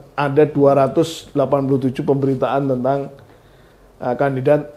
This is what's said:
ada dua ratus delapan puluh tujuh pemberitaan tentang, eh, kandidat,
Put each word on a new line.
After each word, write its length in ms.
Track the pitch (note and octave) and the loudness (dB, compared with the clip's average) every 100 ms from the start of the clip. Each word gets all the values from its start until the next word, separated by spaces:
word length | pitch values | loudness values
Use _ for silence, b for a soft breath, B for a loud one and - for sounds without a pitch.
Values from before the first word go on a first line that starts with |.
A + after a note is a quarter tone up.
| - | -14
ada 320 | - C#3+ C#3 | -6 -2 2
dua 280 | D3 C#3+ C#3 | 2 4 4
ratus 560 | C#3 C3 E3 D#3+ - - | 4 2 0 -2 -4 -8
delapan 340 | C#3+ C3+ C#3+ | -4 0 0
puluh 160 | C3+ C#3 C3 | 0 0 -2
tujuh 160 | B2 | -4
pemberitaan 600 | D3 C#3 C#3 B2+ B2+ C3+ C#3 | -2 0 0 -2 -2 -2 -2
tentang, 460 | B2+ B2 C#3 C3+ - b b b b b b b - | -2 -2 -2 -4 -14 b b b b b b b -10
eh, 180 | - | -6
kandidat, 460 | - C#3+ C3 C3+ D3 D3 | -2 -2 0 2 2 0